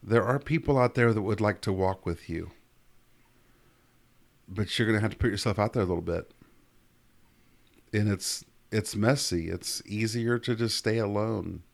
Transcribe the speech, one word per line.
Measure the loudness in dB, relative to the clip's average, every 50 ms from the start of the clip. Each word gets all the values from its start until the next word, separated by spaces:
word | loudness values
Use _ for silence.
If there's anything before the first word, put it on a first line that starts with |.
| -2
There | 4 4 4 4
are | 4 0 0
people | 0 0 -2 -2 2 2 4 4
out | 4 2 4
there | 4 4 4 4
that | 2 2
would | 0 0 2
like | 2 0 0 0 -2
to | -2 0
walk | 2 2 0 0 -2 -4
with | -6 -6 -6 -6 -8
you, | -6 -6 -6 -8 -14 -20 _ _ _ _ _ _ -20 -20 _ _ _ _ _ _ _ _ _ _ _ _ _ _ _ _ _ _ _ _ _ _ _ _ -20 _ _ _ _ -14
but | -4 -4 -4 -2 0 0
you're | 2
gonna | 2 2 2
have | 2 0
to | -2
put | 0 0 0
yourself | 0 0 -2 -2 0 0
out | 0 0 2
there | 0 0
a |
little | 0 0 -2 -2
bit. | -2 -4 -4 -4 -8 -18 _ -20 -20 _ -20 _ _ _ _ _ _ _ _ _ _ _ _ _ _ _ _ _ _ _ _ _ _ _ _ _ _ 0
And | 2 2 2
it's, | 2 0 -2 -6 -6 -6 -8 _ _ _ _ _
it's | -2 -2 -2 -2 -2
messy. | 0 2 2 2 2 0 -2 -2 -2 -2 -2
It's | -6 -6 -6 -8 -10 -10 -8
easier | -8 -4 -2 -2 -2 -2 -2 0 0 0 0
to | 0 -2 -2
just | 0 0 -2 -2
stay | -2 0 0 0 0
alone. | 0 0 0 0 -2 -2 -2 -4 -4 -6 -8 -10 -14 _